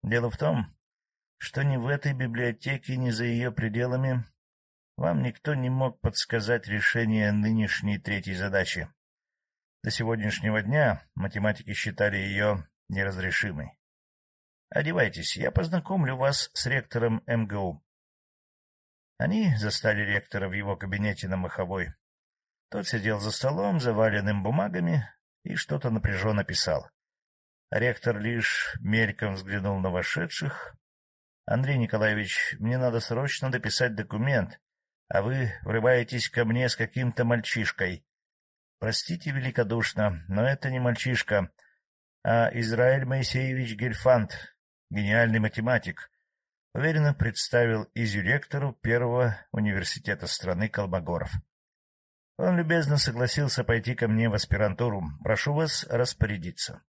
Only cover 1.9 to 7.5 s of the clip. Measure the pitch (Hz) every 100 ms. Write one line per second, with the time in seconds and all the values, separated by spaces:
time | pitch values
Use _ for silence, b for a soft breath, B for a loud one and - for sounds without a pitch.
1.9 | 143 151 131 127 117 123 110 135 135 -
2.9 | 127 127 110 120 117 127 - 113 110 123
3.9 | 127 135 123 113 _ _ _ _ _ _
4.9 | - 135 147 127 - 151 143 127 131 131
5.9 | - 120 - - 117 104 120 - 104 -
6.9 | 117 113 110 104 104 107